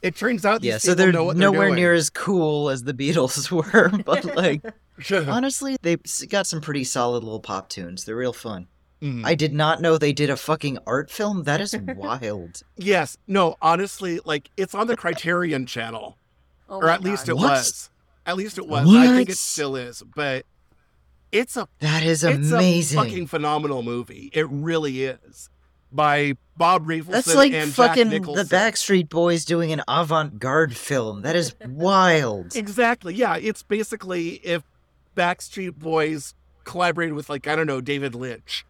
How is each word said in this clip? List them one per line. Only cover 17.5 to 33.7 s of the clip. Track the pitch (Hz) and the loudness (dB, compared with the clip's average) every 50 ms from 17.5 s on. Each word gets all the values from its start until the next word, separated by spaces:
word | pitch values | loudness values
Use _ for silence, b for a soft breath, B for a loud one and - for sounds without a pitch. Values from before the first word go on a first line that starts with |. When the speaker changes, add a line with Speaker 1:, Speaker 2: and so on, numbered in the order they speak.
Speaker 1:
was. | 139 131 123 - - - - - _ _ _ _ _ _ _ | 2 2 0 -2 -6 -6 -14 -20 _ _ _ _ _ _ _
At | - 175 190 | -6 -6 -6
least | 196 214 - - | -6 -6 -8 -10
it | 190 160 | -8 -4
was. | 151 143 135 160 202 | -2 2 6 8 10
I | 233 254 247 | 10 10 8
think | 247 254 254 - | 8 6 4 2
it | |
Speaker 2:
What? | 190 - | -2 -6
Speaker 1:
still | - - - - 147 139 135 131 | -6 -6 -4 -4 -4 -4 -4 -6
is, | 123 123 120 - - - - | -8 -10 -14 -18 -20 -14 -8
but | - 147 143 135 127 - _ _ _ _ _ _ _ _ _ _ _ _ _ _ _ _ _ | -6 -4 -4 -4 -4 -8 _ _ _ _ _ _ _ _ _ _ _ _ _ _ _ _ _
it's | - 202 254 - - 247 | -2 -2 -2 -2 -4 -8
a | 208 - _ _ | -8 -8 _ _
Speaker 2:
That | 147 151 151 160 156 | -2 0 0 2 2
is | 165 165 156 151 | 2 2 2 2
Speaker 1:
it's | 165 147 139 143 151 | 2 2 2 2 2
Speaker 2:
amazing. | 160 165 185 180 175 175 165 147 143 151 | 4 4 4 4 4 2 0 0 0 0
Speaker 1:
a | - | 0
fucking | 117 110 180 175 143 | 0 -2 -6 -8 -6
phenomenal | - 160 147 151 151 151 151 147 139 127 | -4 -4 -2 0 -2 0 -2 -2 -4 -4
movie. | 120 117 120 120 120 - - - - 92 - | -4 -4 -4 -6 -6 -8 -14 -18 -18 -6 -2
It | 156 156 151 | -2 -2 -2
really | 135 143 147 165 165 160 156 147 131 131 135 | -2 -6 -4 -2 -2 0 -2 -2 -4 -4 -4
is. | 135 127 - _ - - - - - _ _ _ _ _ _ _ _ | -4 -6 -8 _ -20 -20 -20 -20 -20 _ _ _ _ _ _ _ _
By | - 139 151 151 143 147 147 143 139 - _ _ _ 160 | -2 2 2 4 4 4 2 0 -2 -4 _ _ _ 2
Bob | 165 170 185 185 156 | 4 4 4 4 2
Rafelson | 156 165 160 156 170 | -2 -4 -6 -6 -2
Speaker 2:
That's | 185 226 254 - - | -2 0 2 4 8
like | 277 277 285 254 | 8 8 8 6
Speaker 1:
and | 240 233 294 285 | 2 -2 -2 4
Speaker 2:
fucking | - 247 240 - 262 233 220 | 4 4 6 6 4 4 4
Speaker 1:
Jack | |
Nicholson. | 208 202 190 170 147 180 202 - | 2 -2 -2 -2 -2 -2 0 2
Speaker 2:
the | 170 | 2
Backstreet | 180 202 226 214 - - - 202 190 175 147 | 2 2 2 0 -2 0 2 2 2 2 2
Boys | - 160 170 175 170 165 147 | 0 2 2 2 2 0 0
doing | - 165 170 170 156 | -2 -2 0 0 -2
an | 160 156 - - | -2 -4 -4 -2
avant-garde | 123 151 170 151 165 160 156 147 143 107 113 131 135 156 160 151 117 | 0 0 0 2 2 0 0 -2 -6 -6 -4 0 2 2 2 2 0
film. | - - - 143 135 117 110 104 101 | -8 -6 -2 -2 -2 0 -2 -6 -6
That | 101 135 165 175 | -4 -2 0 0
is | 170 - - _ | 0 -2 -6 _
Speaker 3:
<laughs> | - | -14
Speaker 2:
wild. | 131 127 143 165 185 196 190 185 180 165 156 143 120 107 101 87 87 - - | -14 -8 -2 0 4 4 6 6 6 6 4 4 0 -2 -4 -8 -8 -8 -8
Speaker 1:
Exactly. | 214 202 202 208 240 233 240 240 - - 226 | -8 -6 -2 0 2 2 2 0 -4 -10 -2
Yeah, | 208 247 214 165 170 | 0 0 0 0 -2
it's | - 220 214 - - | -2 -4 -6 -6 -6
basically | _ | _